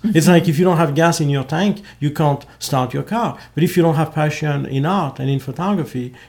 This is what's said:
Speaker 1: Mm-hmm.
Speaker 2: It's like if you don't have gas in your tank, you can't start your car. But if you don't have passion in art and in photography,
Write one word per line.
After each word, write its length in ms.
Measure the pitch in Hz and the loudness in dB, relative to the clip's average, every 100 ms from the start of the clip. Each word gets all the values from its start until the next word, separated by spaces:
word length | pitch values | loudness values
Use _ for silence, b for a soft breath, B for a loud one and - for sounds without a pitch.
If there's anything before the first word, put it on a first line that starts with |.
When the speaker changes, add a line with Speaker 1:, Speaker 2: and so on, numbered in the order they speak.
Speaker 1:
Mm-hmm. 140 | 220 165 | 0 2
Speaker 2:
It's 100 | 160 | 6
like 200 | 175 175 | 4 4
if 120 | 147 | 2
you 60 | |
don't 120 | 185 165 | 2 4
have 180 | 156 | 2
gas 240 | 143 170 165 | 2 2 2
in 100 | 147 | 0
your 140 | 139 | 0
tank, 380 | 127 160 202 196 B B | -2 -2 0 -2 B B
you 120 | 143 | -4
can't 340 | 147 151 143 - B | 0 0 0 -6 B
start 340 | - 135 123 | -4 -2 -2
your 100 | 139 | -4
car. 340 | - 226 190 - B | -4 -2 -4 -6 B
But 80 | 143 | -2
if 120 | 170 | 0
you 80 | 175 | 4
don't 120 | 165 | 2
have 180 | 156 151 | 2 0
passion 520 | 156 151 147 151 143 | -2 -2 -2 -4 -2
in 200 | 135 135 | -2 -2
art 340 | 151 202 143 131 | 0 0 -2 -4
and 100 | 131 | -4
in 100 | 139 | -4
photography, 760 | - 143 185 190 - 127 123 B | -4 -6 -2 -2 -4 -8 -10 B